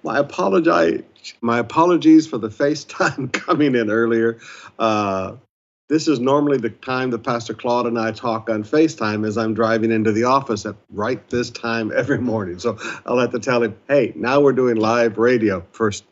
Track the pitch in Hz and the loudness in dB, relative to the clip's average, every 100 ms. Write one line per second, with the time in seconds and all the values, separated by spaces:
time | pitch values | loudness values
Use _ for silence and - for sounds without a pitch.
0 | - 120 143 - 190 190 160 170 165 - | -2 -2 -2 -2 0 2 4 4 2 0
1 | - _ - - 117 120 113 160 170 170 | -8 _ -20 -6 -2 -2 0 2 2 4
2 | 151 160 151 123 107 - 143 147 - - | 6 6 6 -6 -6 -2 -2 -2 -8 -4
3 | 170 139 131 - - 165 147 123 107 110 | -2 -2 -6 -6 -2 2 2 2 2 0
4 | 117 117 113 113 - - - - 113 107 | 2 2 0 -2 -16 -20 -20 -2 0 2
5 | 101 95 95 117 _ _ _ _ _ 151 | 0 -2 -6 -10 _ _ _ _ _ 0
6 | 151 139 127 143 147 135 113 - - 127 | 2 0 2 2 2 0 -2 -8 -6 -4
7 | 127 117 123 117 113 110 123 123 120 117 | -2 -4 -4 -6 -6 -8 -2 0 0 -2
8 | 113 107 120 113 110 107 104 151 160 - | -4 -4 -4 -4 -4 -6 0 2 2 0
9 | 107 107 107 107 110 110 113 113 113 113 | -4 -2 -2 -2 -2 0 0 2 2 2
10 | 110 107 123 135 135 104 107 - _ 98 | 0 0 2 2 0 -6 -6 -12 _ -6
11 | 107 123 _ 123 117 - 117 113 110 - | -4 -6 _ -4 -4 -6 -6 -4 -2 -2
12 | 127 139 123 110 92 90 117 104 - - | -2 -2 -2 -2 -4 -6 -6 -6 -12 -12
13 | - 123 120 123 135 120 117 107 - 143 | -4 0 0 -2 -2 0 0 -4 0 2
14 | 104 78 117 139 143 127 127 113 107 120 | 2 -2 0 4 4 4 2 2 2 2
15 | 117 104 117 127 107 92 90 - 110 101 | 2 2 2 4 2 -2 -8 -4 -2 -2
16 | _ | _